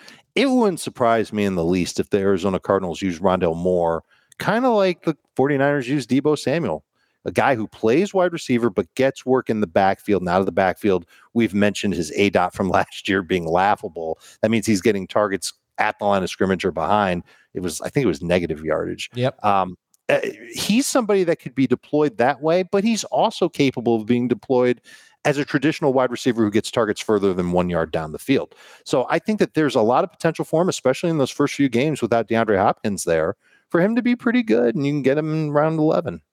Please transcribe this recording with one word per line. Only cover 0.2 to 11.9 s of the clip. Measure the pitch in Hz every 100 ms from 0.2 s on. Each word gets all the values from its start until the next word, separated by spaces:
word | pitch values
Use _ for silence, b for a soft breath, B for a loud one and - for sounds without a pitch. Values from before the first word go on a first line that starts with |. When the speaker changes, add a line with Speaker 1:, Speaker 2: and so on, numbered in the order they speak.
| B
Speaker 1:
It | - 269
wouldn't | 254 214 165
surprise | - - 117 113 101
me | 107 101
in |
the | 90
least | 85 92 82 -
if | 95
the | 104
Arizona | 98 95 98 92
Cardinals | - 98 92 78
use | 95 82
Rondale | 92 92 87 82
Moore, | 90 90 85 82 - b b b
kinda | - 220 262
like | 220 190 175
the | - 156 _ -
forty-niners | 135 139 139 143 120
use | 147 110
Deebo | 131 143 147
Samuel, | - 160 127 78 _ _ _ _
a | -
guy | - 113
who | 123 107
plays | - 110 139 202
wide | 190 180
receiver | 170 - 120 117
but | 101 95
gets | - 131 -
work | - 127 -
in | 110
the | 104
backfield | 101 95 98 - 98
and | 90
out | 90
of |
the | 95
backfield. | 87 92 - 104 90 - b b
We've | 117 113
mentioned | 101 104 98 104